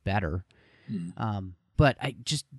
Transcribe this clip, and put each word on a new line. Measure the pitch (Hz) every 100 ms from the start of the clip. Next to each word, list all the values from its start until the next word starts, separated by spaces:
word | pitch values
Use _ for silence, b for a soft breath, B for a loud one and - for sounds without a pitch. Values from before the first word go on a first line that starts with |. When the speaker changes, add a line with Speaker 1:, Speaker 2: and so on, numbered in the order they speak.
Speaker 1:
better. | - 101 85 87 - B B B B
Speaker 2:
Mm. | 101 85 -
Speaker 1:
Um, | 113 101 95 90 _ -
but | 147 -
I | 135 117
just, | 120 151 -